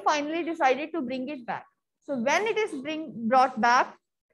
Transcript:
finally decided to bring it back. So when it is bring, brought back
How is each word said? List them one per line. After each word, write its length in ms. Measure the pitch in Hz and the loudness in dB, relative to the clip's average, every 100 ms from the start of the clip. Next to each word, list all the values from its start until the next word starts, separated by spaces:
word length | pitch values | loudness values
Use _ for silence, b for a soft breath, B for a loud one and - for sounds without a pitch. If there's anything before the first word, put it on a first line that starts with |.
finally 380 | 392 302 294 330 | 0 0 0 -4
decided 500 | 320 320 269 262 311 | -4 0 2 2 -2
to 80 | 339 | -6
bring 280 | 247 262 254 | -6 -6 -8
it 160 | 294 226 | -10 -8
back. 200 | 151 - _ _ _ | -10 -10 _ _ _
So 120 | - 269 | -8 -2
when 300 | 233 330 427 | 0 2 2
it 120 | 427 | 0
is 220 | 427 285 | -2 -4
bring, 320 | 277 311 311 220 226 | -8 -8 -8 -6 2
brought 320 | 254 262 220 | 4 4 4
back 360 | 240 247 359 - _ _ _ | 4 4 2 -4 _ _ _